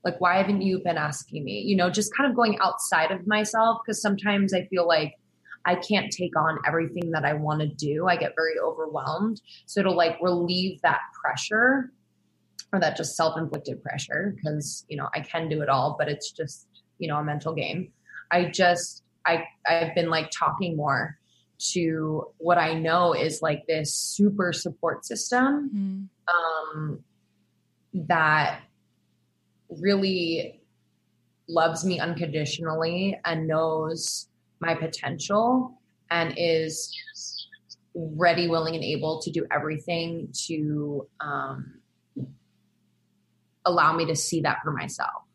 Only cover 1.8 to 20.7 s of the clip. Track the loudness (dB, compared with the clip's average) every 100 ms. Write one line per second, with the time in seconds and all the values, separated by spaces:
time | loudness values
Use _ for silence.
1.8 | 4 2 -2 2 2 4 2 4 0 0
2.8 | 0 2 2 0 0 0 2 4 4 2
3.8 | -2 -2 0 0 2 2 2 2 0 0
4.8 | 4 4 2 -6 _ _ _ -4 0 0
5.8 | 2 0 0 -4 -2 0 0 0 0 0
6.8 | -2 -4 -2 0 0 0 0 0 -2 -2
7.8 | -2 0 2 2 0 -2 -2 0 -2 -2
8.8 | -6 -4 -4 -2 -2 -4 -10 -20 -6 0
9.8 | 2 4 2 2 0 2 2 0 0 2
10.8 | 2 2 -2 -6 -4 -4 -2 2 4 4
11.8 | 0 _ _ _ _ _ _ -20 -2 2
12.8 | 2 0 -6 0 0 0 -4 -6 -8 -10
13.8 | -8 -8 -4 -2 -2 -4 -4 -4 -6 -10
14.8 | -10 -6 -4 -6 -4 -4 -2 -2 2 2
15.8 | 2 0 -2 -2 -8 -8 -10 -10 _ -20
16.8 | _ _ -4 -2 -2 -4 -4 -4 -4 -6
17.8 | -8 _ _ -20 0 2 2 4 4 4
18.8 | -2 -12 _ _ 0 0 -2 _ 0 2
19.8 | 2 0 0 0 -2 -2 0 0 -4